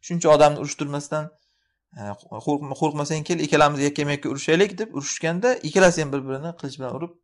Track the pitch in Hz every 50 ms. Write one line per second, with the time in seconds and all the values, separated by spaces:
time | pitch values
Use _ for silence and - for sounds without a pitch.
0 | - - 180 170 165 156 151 143 151 147 151 - - 143 - - 151 143 143 147
1 | 143 - 156 151 151 156 _ _ _ _ _ _ _ _ _ _ _ _ _ -
2 | 104 101 101 - _ _ - 107 - 147 147 143 147 135 135 - 160 156 143 147
3 | 147 143 160 156 151 - 175 165 151 147 160 151 151 147 147 139 139 143 143 151
4 | 147 147 143 139 - 120 123 139 - - 156 175 202 202 190 180 220 220 - 143
5 | 139 - - - - 160 170 180 220 247 254 - - 151 - 190 190 180 170 160
6 | 156 139 139 139 131 135 135 139 151 170 170 - - 139 127 147 131 123 123 135
7 | 165 170 175 _